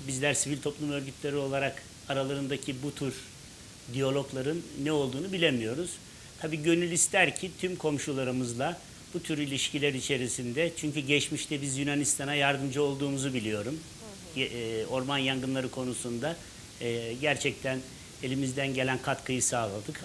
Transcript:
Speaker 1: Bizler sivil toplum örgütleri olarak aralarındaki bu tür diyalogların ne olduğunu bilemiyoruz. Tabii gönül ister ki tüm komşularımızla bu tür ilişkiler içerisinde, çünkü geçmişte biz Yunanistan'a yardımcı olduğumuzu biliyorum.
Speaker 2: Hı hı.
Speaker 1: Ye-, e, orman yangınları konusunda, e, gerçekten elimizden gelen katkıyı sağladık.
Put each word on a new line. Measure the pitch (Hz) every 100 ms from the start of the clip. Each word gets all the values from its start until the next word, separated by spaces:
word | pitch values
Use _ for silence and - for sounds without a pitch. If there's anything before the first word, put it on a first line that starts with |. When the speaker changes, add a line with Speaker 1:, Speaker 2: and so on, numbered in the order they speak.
| 139
Speaker 1:
Bizler | 131 143
sivil | 139 135 143
toplum | 147 147 151
örgütleri | 143 135 123 147 143
olarak | 139 139 135 135 - - -
aralarındaki | 135 135 139 139 135 - 131
bu | 143 -
tür | 139 - - - - - - - -
diyalogların | 123 135 139 131 131 131 170 - 139
ne | 143
olduğunu | 156 139 131 185
bilemiyoruz. | 185 165 127 110 135 175 - - - - -
Tabii | 160 156
gönül | 151 170 175
ister | 165 - 190 165 -
ki | 185 -
tüm | 185 180
komşularımızla | 156 147 156 135 127 123 123 120 147 170 - - -
bu | 175
tür | 170 151
ilişkiler | 147 135 - 151 143
içerisinde, | 131 - 135 127 - 123 120 170 165
çünkü | 151 143
geçmişte | 131 143 - 156 - 147
biz | 139 135
Yunanistan'a | 143 143 135 - 139 147
yardımcı | 139 139 139 131
olduğumuzu | 147 139 143 139 135
biliyorum. | 127 110 107 107
Speaker 2:
Hı | 156 - - - 98 - 131
hı. |
Speaker 1:
Ye-, | 123 120 113 113
e, | 107
orman | 131 131 139
yangınları | 131 135 131 135 127
konusunda, | - 127 117 123 120 143 170 - - - -
e, | 120 117 117 123
gerçekten | 147 139 143 - 135 131 - - - -
elimizden | 135 135 135 131 139
gelen | 131 131 131
katkıyı | 143 131 - 127
sağladık. | - 123 113 101 110 151